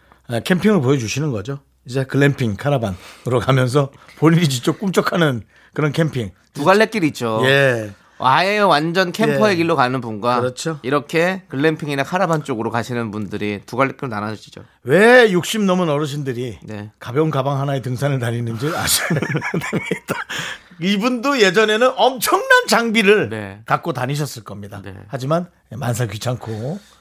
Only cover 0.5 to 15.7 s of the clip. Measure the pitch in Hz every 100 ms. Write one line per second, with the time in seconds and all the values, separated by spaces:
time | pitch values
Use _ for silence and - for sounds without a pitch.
0.5 | 180 208 196 123 143 110 - 156 107 104
1.5 | 139 - _ - 131 131 135 143 135 117
2.5 | 98 143 139 107 90 - - - 123 131
3.5 | 131 127 143 135 - - - 151 165 160
4.5 | 123 170 - 196 196 - 180 156 117 -
5.5 | _ _ - 151 147 160 127 98 - _
6.5 | - 156 202 220 220 156 - 117 110 127
7.5 | 139 135 117 107 101 _ - 127 147 185
8.5 | 208 196 147 165 175 180 170 147 139 214
9.5 | 175 165 147 123 131 117 107 120 123 127
10.5 | - 160 151 120 143 135 160 180 190 -
11.5 | 135 156 156 147 139 135 185 175 156 139
12.5 | 110 110 117 113 120 113 104 101 104 104
13.5 | 101 - 120 135 - 135 104 104 104 -
14.5 | - - _ 120 165 226 254 226 175 -
15.5 | 220 196